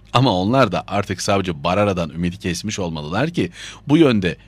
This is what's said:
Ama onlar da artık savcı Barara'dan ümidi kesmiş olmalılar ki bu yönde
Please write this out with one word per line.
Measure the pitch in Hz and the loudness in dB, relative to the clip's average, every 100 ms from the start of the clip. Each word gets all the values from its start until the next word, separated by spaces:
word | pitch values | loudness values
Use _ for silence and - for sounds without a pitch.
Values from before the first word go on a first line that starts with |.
| - | -2
Ama | 120 131 92 | 2 4 2
onlar | 98 135 107 | 2 2 2
da | 87 - | 0 -2
artık | 98 - 92 | -4 -4 -4
savcı | - 98 92 76 | 0 0 0 -4
Barara'dan | 82 95 104 90 80 | -2 0 0 0 -4
ümidi | 78 87 87 | -4 -4 -4
kesmiş | 90 85 104 101 | -6 -6 -6 -6
olmalılar | 87 80 73 98 160 | -6 -6 -6 -4 -2
ki | 175 90 - - - - | -2 -4 -6 -18 -12 0
bu | 156 | 4
yönde | 143 107 90 67 | 6 4 0 -4